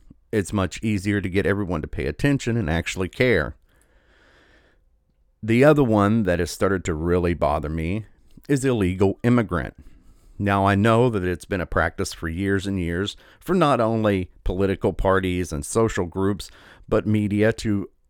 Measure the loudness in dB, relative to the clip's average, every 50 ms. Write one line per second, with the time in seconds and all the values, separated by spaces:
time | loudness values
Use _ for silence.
0 | _ -20 -20 _ _ _ -4 -4 -2 -2 -2 -2 -2 -2 -4 -6 -4 -4 -4 -2
1 | -2 -2 -2 -2 -4 -2 -2 -2 0 0 -2 -2 -4 -4 -6 -6 -6 -8 -8 -6
2 | -6 -6 -4 -2 0 0 0 0 -2 -4 -4 -2 -2 -2 -2 -4 -4 -6 -6 -6
3 | -6 -6 -4 -2 0 2 2 0 0 -2 -6 -12 _ _ _ _ _ _ _ _
4 | _ _ _ _ _ _ _ _ _ _ _ _ _ _ _ _ _ _ _ _
5 | _ _ _ _ _ _ _ _ -2 0 4 6 6 6 6 6 4 4 4 4
6 | 4 4 4 2 2 2 0 0 0 -4 -2 -2 0 0 0 0 -2 -4 -4 -2
7 | 0 0 2 2 2 0 0 0 0 0 0 -2 -4 -4 -6 -4 -4 -4 -4 -6
8 | -8 -10 _ _ _ _ -20 -14 -6 -2 -2 0 0 0 0 2 0 0 2 2
9 | 2 2 2 0 0 2 2 2 2 0 -2 -4 -6 -6 -10 -16 -20 -20 -20 -20
10 | _ -20 -20 _ _ -18 -10 -6 -2 0 2 2 4 4 4 4 4 4 4 4
11 | 4 2 2 0 -2 -2 -4 -4 -6 -6 -4 -4 -4 -2 0 0 0 0 -2 -4
12 | -8 -8 -8 -8 -8 -6 -4 -2 0 0 0 0 0 -2 -4 -4 -2 -2 -2 -4
13 | -4 -6 -8 -12 -18 -20 -20 _ -6 -2 0 2 4 4 4 2 2 0 0 0
14 | 2 2 0 0 -2 -6 _ -8 -6 -4 -2 0 0 0 0 0 -2 -2 -2 0
15 | 2 2 2 2 2 0 -2 -2 -4 -4 -6 -8 -8 -4 0 0 0 0 0 -2
16 | -4 -4 -4 -2 -2 -2 -2 -4 -6 -14 -20 -20 -20 -20 -20 -20 -6 -2 -2 0
17 | 0 0 0 0 0 0 0 2 2 2 0 0 -2 -2 -2 -2 -2 -6 _ _
18 | _